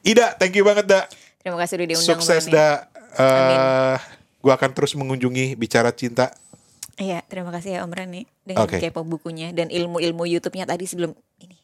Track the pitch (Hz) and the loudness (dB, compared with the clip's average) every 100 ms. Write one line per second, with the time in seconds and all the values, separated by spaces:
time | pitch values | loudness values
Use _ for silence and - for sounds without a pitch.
0 | 185 226 233 - 185 196 202 208 196 196 | 6 4 4 2 0 4 4 4 4 2
1 | - - _ _ 185 175 175 180 170 165 | 2 -14 _ _ -10 -6 -6 -4 -4 -2
2 | 170 165 165 165 160 160 151 143 - - | 0 0 2 2 4 4 4 2 -6 -20
3 | - - 131 131 131 131 131 131 131 131 | -10 2 4 4 4 4 2 2 2 -2
4 | - - _ _ 135 131 135 131 143 147 | -6 -20 _ _ 2 4 0 -2 -4 -4
5 | 135 131 123 127 131 120 113 117 117 117 | -6 -2 -2 0 -4 -4 0 2 2 0
6 | 123 117 127 - _ - _ _ - - | -4 -2 -2 -4 _ -20 _ _ -20 -10
7 | 190 170 _ 185 175 175 190 180 170 170 | -8 -8 _ -12 -10 -10 -8 -8 -8 -10
8 | 185 180 - _ - 185 - 92 165 165 | -12 -14 -18 _ -6 -2 -2 -2 -4 -8
9 | 165 160 - 160 165 170 160 175 175 170 | -8 -8 -8 -10 -6 -4 -4 -4 -4 -4
10 | 170 165 170 170 175 185 180 170 185 180 | -4 -4 -2 -2 -4 -8 -8 -6 -8 -6
11 | 165 - _ _ 175 180 | -8 -8 _ _ -20 -20